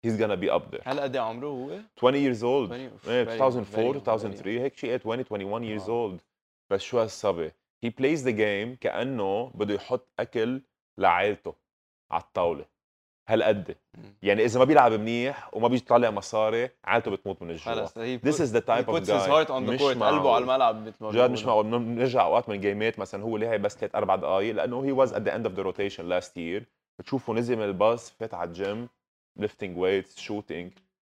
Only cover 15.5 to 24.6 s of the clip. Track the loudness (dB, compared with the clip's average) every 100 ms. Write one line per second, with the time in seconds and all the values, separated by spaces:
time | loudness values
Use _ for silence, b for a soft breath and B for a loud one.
15.5 | -2 2 2 4 4 4 0 -4 0 0
16.5 | 0 -4 -6 0 0 2 -4 -6 -8 -8
17.5 | -10 -6 -6 -6 -8 -8 -2 0 2 2
18.5 | 0 2 0 2 -2 2 2 4 4 2
19.5 | -2 -2 2 2 4 2 4 4 4 2
20.5 | 2 2 2 -8 -12 -2 4 4 4 2
21.5 | 4 4 0 -2 0 2 4 4 4 0
22.5 | -2 0 0 -2 -2 -8 -8 -6 -4 -2
23.5 | 0 -2 -4 -4 -2 0 0 2 0 0
24.5 | -2